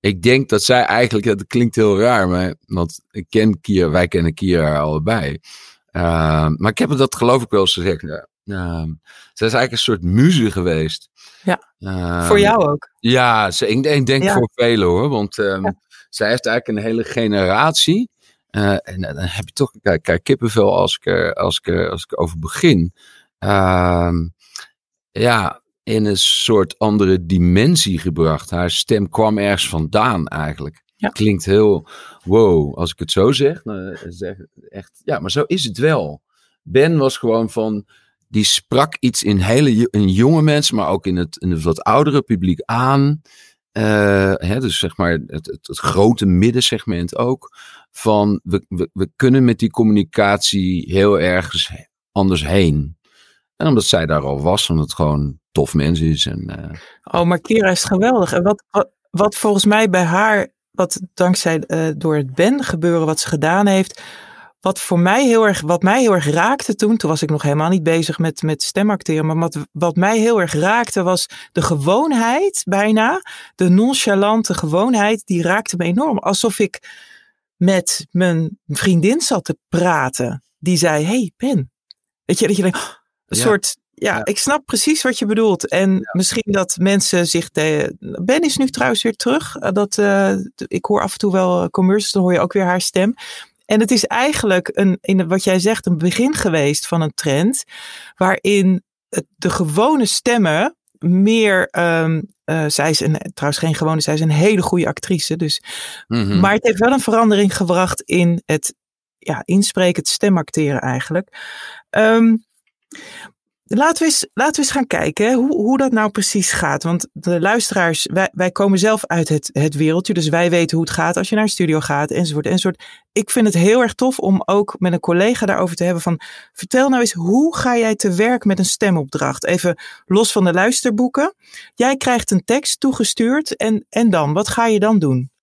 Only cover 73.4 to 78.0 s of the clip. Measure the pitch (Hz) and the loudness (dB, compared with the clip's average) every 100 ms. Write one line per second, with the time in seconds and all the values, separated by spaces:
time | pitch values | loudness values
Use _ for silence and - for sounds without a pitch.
73.4 | - _ 185 180 233 269 - 196 202 226 | -20 _ 2 4 4 0 0 2 2 0
74.4 | 214 180 160 165 220 240 202 220 - 180 | -2 -4 -2 0 2 2 2 0 -2 -2
75.4 | 170 196 220 175 170 180 311 220 - 202 | 0 -2 -2 -4 -2 0 0 -2 -2 0
76.4 | 233 190 202 - - - - - _ _ | 0 0 -2 -4 -20 -20 -20 -20 _ _
77.4 | _ _ 175 190 175 - | _ _ 2 2 0 -6